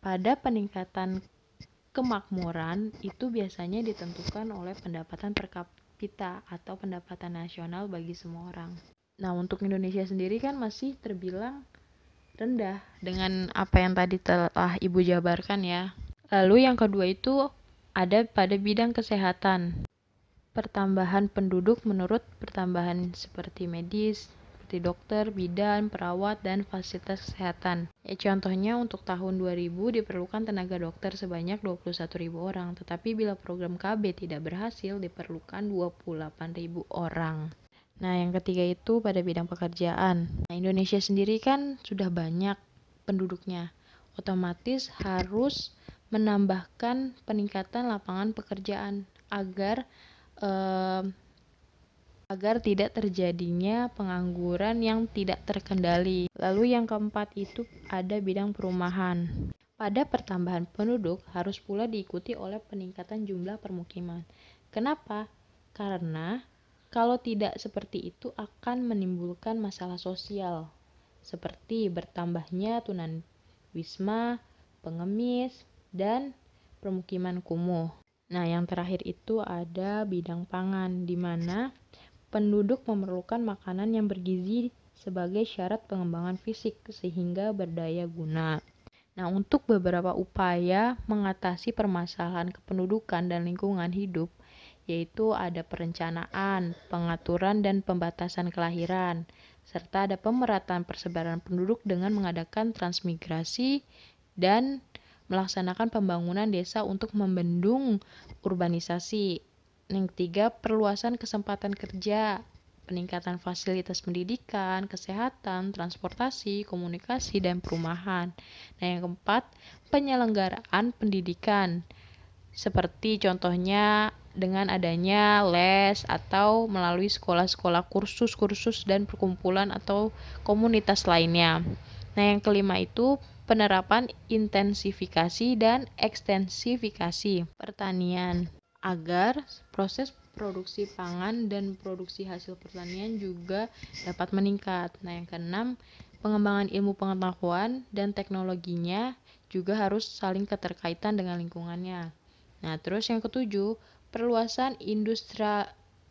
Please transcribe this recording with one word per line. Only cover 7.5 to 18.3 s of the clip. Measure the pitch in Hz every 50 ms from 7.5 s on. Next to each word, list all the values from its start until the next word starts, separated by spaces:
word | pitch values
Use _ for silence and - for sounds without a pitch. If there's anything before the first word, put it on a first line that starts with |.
| - 180 170 170 175 185 208 202
bagi | 180 165 165 170
semua | 170 - - 170 165 170 175 180
orang. | 170 175 165 170 180 165 - - _ _ _ _ _
Nah, | - 190 185
untuk | 180 175 180 185 190 185 196
Indonesia | 196 190 190 190 185 190 196 190
sendiri | 185 196 185 180 190 214
kan | 226 262 277 285 269
masih | 233 214 - - 262 277 262 -
terbilang | - - 196 175 185 180 180 190 226 254 277 285 254 _ _ - _ _ _ _ _ _ _ _ _ _ -
rendah | - 220 247 254 226 208 190 196 196 - - - -
dengan | 185 185 185 185 185 185 190 185 185 - -
apa | 180 190 - - 185
yang | 185 185 180
tadi | 185 180 180 185 185
telah | - - 175 175 175 - - - 180 180 175
Ibu | 185 190 185 175 185
jabarkan | 180 180 180 175 170 175 170 170 - - 202 202 185
ya. | 175 175 180 185 190 - - - - - _ _ -
Lalu | 202 196 190 190 208 254 262 254
yang | 247
kedua | - 226 202 196 196 185 185
itu | 190 - - 254 269 277 269 277 - - _ - - _ _ _ -
ada | 196 185 180 202 226 233
pada | 226